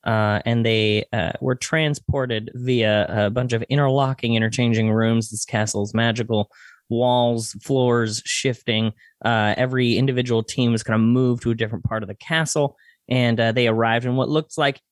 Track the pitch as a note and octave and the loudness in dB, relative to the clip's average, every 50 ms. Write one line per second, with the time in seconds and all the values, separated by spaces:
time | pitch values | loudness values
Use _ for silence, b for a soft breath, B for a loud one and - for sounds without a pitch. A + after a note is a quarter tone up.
0 | - - A2+ G#2+ G#2+ G#2 G#2 G#2 - A#2 A#2 A#2 A2+ A2+ A2 A2 G#2+ G#2+ G#2+ G#2+ | -2 0 0 2 2 2 0 0 0 0 0 2 2 2 2 2 2 2 2 0
1 | - _ - A2+ E2+ - - - - C3 B2+ B2 - - - D#3+ D#3 D3+ D3 - | -2 _ -4 -2 -2 -2 -4 -4 -4 -4 -4 -4 -4 -2 0 0 0 0 -2 -4
2 | _ - - C#3+ C3 B2+ A#2 A2 A2 A#2 - A#2+ B2 B2+ B2+ A#2+ A2 G#2+ G#2+ G#2 | _ -4 -2 -2 -2 -2 -4 -6 -6 -8 -12 -6 -2 0 2 2 2 2 2 2
3 | G2+ - - A2 G#2 G#2 G#2+ B2 B2+ B2 A#2+ A2+ A2 _ C3 D3 C#3+ C3+ C3 C#3 | 0 0 0 0 0 0 0 -2 -2 0 -2 -4 -2 _ 0 2 2 2 2 2
4 | C#3 C3 C3 - - A#2 A#2 A2+ A2+ A2+ A2 - B2 A#2 A2+ A2 A2 A2 G#2+ A2+ | 2 0 -2 -2 -2 0 2 2 2 0 0 0 2 2 2 2 2 2 2 2
5 | A2+ A2+ A2+ A2+ A2 - A2 G#2 - - - A2 G#2+ G#2+ - G#2 G2+ G#2 - A2+ | 2 2 2 0 0 -2 -6 -10 -8 -4 -2 -2 -2 -2 -2 -4 -4 -2 -2 0
6 | A2+ A#2 A2 A#2 A2+ A2+ A#2 G#2 G2+ B B B B B B B B _ A#2 A#2 | 0 0 0 -2 -2 -2 0 -2 -2 B B B B B B B B _ -2 0
7 | B2 B2 B2 B2 A#2+ A#2+ A#2+ A#2 A2+ - - G#2+ - - C#3 C3 B2+ B2 A#2+ A#2+ | 2 2 2 2 2 2 0 -2 -4 -8 -12 -14 -6 -2 0 2 2 2 2 2
8 | A#2 A2 G#2 A#2 - - - - - C#3 B2 - _ - A2 A2 A2 A2 G#2 b | 0 0 -4 -6 -6 -6 -6 -2 -2 -2 -4 -2 _ -2 0 0 0 -2 -4 b
9 | b b b _ - A#2 A#2 A2 G#2+ G#2 - - B2+ B2+ B2+ B2+ B2 A#2+ A#2 F2+ | b b b _ -2 0 2 2 2 0 0 0 -2 -2 0 0 2 2 2 2
10 | C3 C3+ B2+ B2+ B2 B2 A#2+ A2+ A2 - - - B2+ A#2 A#2 A2 - - A2 A2 | 0 0 0 -2 -2 0 0 -2 -2 -4 -2 0 0 0 0 -2 -2 0 0 2
11 | A2 A2+ A#2+ B2+ C3 B2 B2 A#2 - A#2+ A#2 A2+ A#2 G#2+ A2+ F#2+ - - A2+ A2 | 2 4 2 2 2 2 0 -2 -2 -4 -2 -2 -4 -6 -6 -6 -6 -4 -4 -4
12 | G#2+ F#2+ G2+ _ - - D#3+ D#3+ D#3+ D3+ - D#3 C#3+ C#3 b b b b b b | -6 -8 -12 _ -8 -4 -2 -2 -2 -2 -2 -2 -2 -2 b b b b b b
13 | _ - B2+ B2+ B2 A#2+ A#2 A2 A2+ A2+ A2+ B2+ B2 A2+ A2 A2+ A2+ A2+ A2+ A#2+ | _ -2 0 2 2 2 2 2 0 0 2 2 2 2 2 2 2 2 0 0
14 | A#2+ B2+ B2 C3 C3 - D3 D#3 D#3 _ - - D3+ C#3+ C3+ - _ _ | 0 -2 -2 0 0 0 0 -2 -2 _ -4 -2 -2 -2 -2 -4 _ _